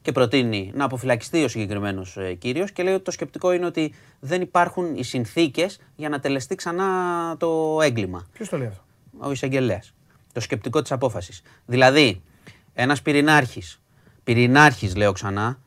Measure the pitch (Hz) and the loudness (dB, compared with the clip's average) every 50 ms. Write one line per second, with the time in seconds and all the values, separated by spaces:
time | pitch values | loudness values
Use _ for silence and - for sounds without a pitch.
0 | _ - 139 135 123 113 127 139 123 117 110 101 95 95 - 139 143 131 127 120 | _ -2 2 2 2 4 4 2 2 2 -2 -4 -6 -6 -6 -4 -4 -4 -4 -6
1 | 123 127 120 117 - - - 165 151 120 - 117 107 95 107 101 104 101 95 95 | -2 -2 -2 -2 -2 -2 0 0 0 0 -2 -4 -6 -4 -4 -4 -4 -4 -6 -6
2 | 92 92 - 101 95 92 92 87 - 123 123 156 190 196 _ - 175 185 190 190 | -10 -12 -10 -8 -8 -8 -8 -6 -6 -4 -2 -2 -4 -4 _ -4 -2 0 -2 -2
3 | 190 - - - - - - - - 180 180 175 175 170 165 165 156 151 - - | -2 -6 -8 -8 -10 -10 -8 -2 0 0 0 0 -2 -4 -2 -2 -4 -4 -6 -12
4 | - _ _ _ - 135 175 185 180 - - 180 175 175 - 185 180 165 147 95 | -20 _ _ _ -6 -4 -2 -2 -4 0 2 2 2 2 0 -4 -4 -4 -4 -6
5 | 123 - - 131 120 110 - 165 170 151 120 - 165 202 - - _ _ _ - | -6 -4 -4 -4 -4 -2 0 0 0 0 2 -2 -2 -2 -4 -12 _ _ _ -10
6 | 151 151 147 139 - 139 139 135 123 - 190 185 - 175 170 180 196 190 185 185 | -6 -6 -6 -4 -2 -2 -2 -2 -4 -6 -8 -8 -6 -6 -4 -2 -2 -2 -2 -2
7 | 180 175 175 170 170 165 165 156 170 165 165 160 160 156 156 156 156 147 123 113 | -2 -2 -4 -4 -4 -6 -6 -4 -2 0 0 0 0 0 2 2 2 2 2 0
8 | 101 92 92 87 92 - _ - 220 202 - 147 127 110 98 - _ _ _ _ | -4 -4 -6 -10 -14 -16 _ -14 -10 -6 -6 -6 -6 -6 -10 -14 _ _ _ _
9 | _ - - - - 139 139 123 - 135 135 135 131 117 92 104 - - _ _ | _ -20 -18 -10 -8 -6 -6 -4 -4 -2 0 0 0 0 -2 -4 -6 -18 _ _
10 | _ _ _ _ _ _ _ 120 113 - 139 113 - 131 117 156 - - 143 123 | _ _ _ _ _ _ _ -8 -6 -4 -6 -6 -6 -6 -6 -6 -6 -4 -6 -4
11 | 139 123 - 90 87 - - - _ _ _ _ _ - 123 131 127 131 135 151 | -4 -4 -4 -6 -12 -12 -18 -20 _ _ _ _ _ -4 4 6 6 8 8 8
12 | 151 117 98 90 - _ _ _ _ - - _ _ _ _ - 123 131 143 135 | 6 6 2 -2 -12 _ _ _ _ -20 -20 _ _ _ _ -2 0 0 0 0
13 | - 160 139 143 143 156 156 147 131 120 - - 92 - - _ _ _ _ _ | 0 2 2 4 4 6 6 4 4 2 -6 -12 -16 -16 -20 _ _ _ _ _
14 | _ _ _ _ _ - 117 120 123 120 131 143 151 147 135 - - 95 90 107 | _ _ _ _ _ 0 2 4 4 6 8 8 8 8 6 2 -6 -4 0 2
15 | 104 101 92 - - 101 98 101 107 120 131 - _ | 2 2 2 0 -6 -6 -4 -2 -2 -4 -4 -8 _